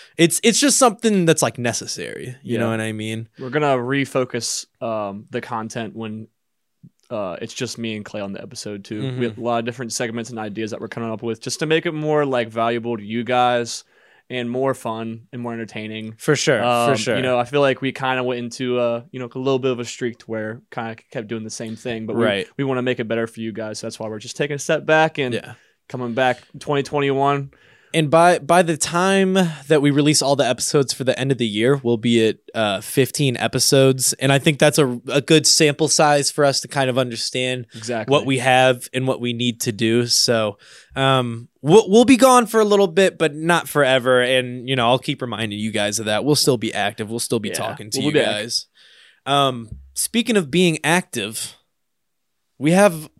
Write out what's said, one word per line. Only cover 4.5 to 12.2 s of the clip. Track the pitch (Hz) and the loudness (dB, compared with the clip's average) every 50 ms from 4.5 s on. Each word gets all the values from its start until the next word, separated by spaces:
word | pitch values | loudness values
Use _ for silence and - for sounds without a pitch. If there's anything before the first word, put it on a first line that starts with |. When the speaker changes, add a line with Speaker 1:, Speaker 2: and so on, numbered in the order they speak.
| - - - - _ - | -6 -8 -10 -14 _ -8
Speaker 2:
um, | - 117 110 107 104 101 98 104 110 - | -6 -6 -4 -4 -6 -6 -8 -12 -12 -10
the | 123 120 | -10 -10
content | 117 - 123 110 110 113 - 123 113 104 - | -8 -6 -8 -8 -8 -8 -8 -8 -8 -8 -10
when, | 110 113 107 107 110 110 - _ _ _ _ _ _ _ _ _ _ - - _ _ _ - | -10 -10 -10 -10 -12 -14 -16 _ _ _ _ _ _ _ _ _ _ -20 -20 _ _ _ -10
uh, | 123 107 101 92 85 - | -8 -6 -6 -6 -6 -8
it's | - 113 - | -10 -10 -8
just | - 127 113 - | -8 -8 -8 -6
me | - 117 113 107 | -8 -8 -8 -8
and | 107 101 | -8 -10
Clay | - - 104 | -10 -10 -10
on | 101 98 98 | -8 -8 -10
the | - | -12
episode | 98 98 - - - 104 104 101 98 | -14 -14 -14 -14 -12 -10 -12 -12 -10
too. | - 110 107 | -10 -8 -6
Speaker 1:
Mm-hmm. | 139 131 127 127 | -6 -6 -4 -4
Speaker 2:
We | 123 | -4
have | 117 107 | -4 -6
a | 120 | -6
lot | 113 120 117 117 | -4 -2 -2 -2
of | 113 | -2
different | 120 117 120 127 113 - | -4 -6 -8 -8 -8 -6
segments | - 127 113 110 120 113 117 | -6 -6 -6 -6 -8 -10 -10
and | 123 110 | -10 -10
ideas | 110 107 101 117 113 107 | -10 -8 -8 -6 -6 -6
that | 113 - | -8 -10
we're | - | -10
coming | 107 - 120 117 113 | -10 -8 -8 -6 -6
up | 110 107 - | -6 -6 -6
with | 117 113 - | -6 -6 -6
just | - 131 - - | -8 -8 -6 -4
to | 165 | -2
make | 151 160 165 160 | 0 0 0 0
it | 175 | -2
more, | 156 151 151 151 151 151 | -4 -4 -2 0 0 0